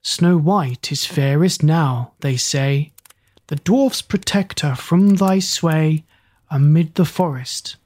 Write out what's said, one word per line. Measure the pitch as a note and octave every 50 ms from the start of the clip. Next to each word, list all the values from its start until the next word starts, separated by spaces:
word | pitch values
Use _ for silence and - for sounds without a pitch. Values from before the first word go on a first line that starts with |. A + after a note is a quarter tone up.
Snow | _ - - - F3 F3 F3+
White | E3+ D3 E3 G3+ G3+ D3 B2+ B2+ - - -
is | D3 C#3 -
fairest | - - D3+ C#3 C#3 C#3 D3 F3 F#3 - - -
now, | D3+ D#3+ E3+ D#3 C3+ B2+ A#2+ B2 - _ _
they | - C#3 C3
say. | B2 - - - C#3 C3+ C#3 C#3 C#3 D3 D#3 _ - _ - _ _ _ _ _ _ _
The | - D3+
dwarfs | C#3 _ E3+ G#3+ C4+ C#4 C4 - -
protect | - _ G#3+ F#3+ - - - G3+ F#3+ - - -
her | - D3 B2+
from | - - - E3 F3+ G3 G3+ G3
thy | F3+ G3 F#3+ F#3+ F#3+
sway, | F#3 - - - - E3 D#3 D#3 D#3 D#3 D#3 D#3 - _ _ _ _ _ _ _ _ _
amid | D#3 C#3 C#3+ D3 D3+ E3 E3+ D#3 _
the | - F3
forest | - - - F#3 E3 C#3 B2+ B2+ - - - - - - _ _